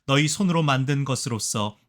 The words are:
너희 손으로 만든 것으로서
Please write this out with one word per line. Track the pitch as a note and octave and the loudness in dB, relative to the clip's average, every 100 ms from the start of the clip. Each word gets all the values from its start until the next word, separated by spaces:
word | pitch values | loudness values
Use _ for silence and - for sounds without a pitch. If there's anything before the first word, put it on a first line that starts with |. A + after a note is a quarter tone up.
| - | 0
너희 | C#3 D3+ | 2 2
손으로 | D3+ F#3+ E3+ | 0 0 2
만든 | D3+ C3 C3 C#3 C3+ | 2 0 0 -2 -2
것으로서 | B2+ B2 A2+ - A2 G#2 - | -4 -4 -4 -4 -2 -4 -6